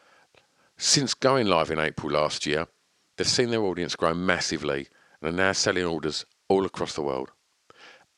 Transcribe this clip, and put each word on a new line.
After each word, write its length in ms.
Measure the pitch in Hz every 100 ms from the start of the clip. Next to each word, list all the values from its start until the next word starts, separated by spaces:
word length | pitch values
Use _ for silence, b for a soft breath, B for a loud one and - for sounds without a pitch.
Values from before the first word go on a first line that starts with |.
| b b b b b b b b
Since 380 | - - 131
going 340 | - 131 135 107
live 240 | 85 78
in 80 | 80
April 320 | 78 73 78
last 340 | 73 76 - -
year, 220 | 73 82 _ _ _ _ -
they've 100 | -
seen 240 | - 120
their 120 | 117
audience 340 | 101 87 85 -
grow 180 | 85
massively 760 | 82 92 87 80 80 73 69 71 b b b
and 80 | 78
are 60 | 87
now 160 | 95
selling 320 | 95 - 92
orders 400 | 87 82 76 73 - _ -
all 160 | 95
across 300 | 92 - 82
the 80 | -
world. 300 | 73 65 65 _ _ _ _ B B B B